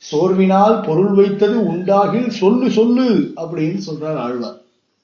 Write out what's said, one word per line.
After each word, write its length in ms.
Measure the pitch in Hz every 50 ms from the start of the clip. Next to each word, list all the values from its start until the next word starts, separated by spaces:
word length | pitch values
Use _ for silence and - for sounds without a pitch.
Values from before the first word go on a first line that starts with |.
| - -
"சோர்வினால் 720 | 151 147 170 185 190 190 190 185 190 196 202 214 220 - 160
பொருள் 280 | 156 160 170 196 202 196
வைத்தது 520 | 196 196 196 196 - 208 202 240 233 208
உண்டாகில் 640 | 165 160 175 185 190 196 202 202 147 180 233 254 233
சொல்லு 400 | - - 185 196 240 247 262 233
சொல்லு" 600 | - 214 226 240 247 247 262 247 208 165 139 117 -
அப்படின்னு 440 | - 165 156 170 160 156 160 185 196 -
சொல்றார் 300 | 165 156 143 151 156 156
ஆழ்வார். 440 | 143 123 123 127 123 117 104 - - _ _ _ _ _ _ _ _